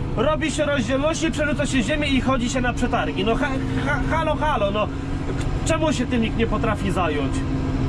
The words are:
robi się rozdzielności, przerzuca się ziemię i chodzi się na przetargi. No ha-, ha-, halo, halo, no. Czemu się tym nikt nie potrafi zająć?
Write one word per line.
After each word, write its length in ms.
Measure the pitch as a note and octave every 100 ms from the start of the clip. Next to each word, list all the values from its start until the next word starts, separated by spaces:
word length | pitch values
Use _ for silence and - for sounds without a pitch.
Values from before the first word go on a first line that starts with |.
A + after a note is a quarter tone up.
| - -
robi 340 | C#4 D#4 D4+
się 140 | D4
rozdzielności, 640 | C#4+ C#4+ G#3 C4+ D4+ E4 D#4+
przerzuca 360 | - D4 D4 C#4+
się 160 | B3+
ziemię 260 | G3+ D4+ D4
i 120 | C4+
chodzi 300 | A#3+ B3 A#3
się 100 | B3+
na 120 | B3
przetargi. 520 | A3+ B3 A#3 D3 C#3
No 100 | G3+
ha-, 140 | A3+ C#4 C4+ C4+ C4 C4
ha-, 140 | C4+ C4
halo, 260 | D#4 D#4 D4
halo, 340 | D4+ B3 G3+
no. 180 | G#3+ G#3 - - - - - - - -
Czemu 260 | D#4+ D#4
się 140 | B3 B3
tym 160 | B3
nikt 140 | A3 -
nie 100 | A3
potrafi 440 | G#3+ A3+ G3+ G3
zająć? 440 | F#3 E3+ C#3+ C#3 - - - - -